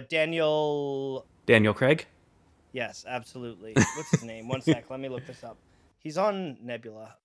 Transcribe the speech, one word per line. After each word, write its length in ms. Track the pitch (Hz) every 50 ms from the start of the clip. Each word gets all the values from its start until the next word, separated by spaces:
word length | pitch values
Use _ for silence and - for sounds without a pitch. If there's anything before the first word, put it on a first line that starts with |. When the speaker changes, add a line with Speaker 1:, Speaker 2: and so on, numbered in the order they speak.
| 123
Speaker 1:
Daniel 1160 | - 165 160 156 160 165 165 156 151 151 151 151 151 147 147 143 139 139 135 135 135 131 131 - _ _ _ -
Speaker 2:
Daniel 280 | - 117 110 107 107 101
Craig? 320 | - 131 131 156 160 - - _ _ _ _ _ _ _ _ _ _ _ _
Speaker 1:
Yes, 320 | - 127 117 104 - - -
absolutely. 640 | - 127 123 113 - - 131 120 117 113 87 101 110 110 - - - -
What's 140 | 151 151 -
his 120 | - - 117
name? 240 | 113 113 113 110
One 140 | 120 131 131
sec. 280 | 123 165 151 117 117 -
Let 100 | 131 131
me 100 | 135 135
look 160 | 127 117 -
this 160 | - 123 - -
up. 140 | 117 107 _ _ _ _ _ _ _ _ _
He's 180 | - 156 151
on 400 | 175 196 214 202 190 185 156 127 -
Nebula. 540 | 113 123 120 113 117 113 107 110 110 113 - _ _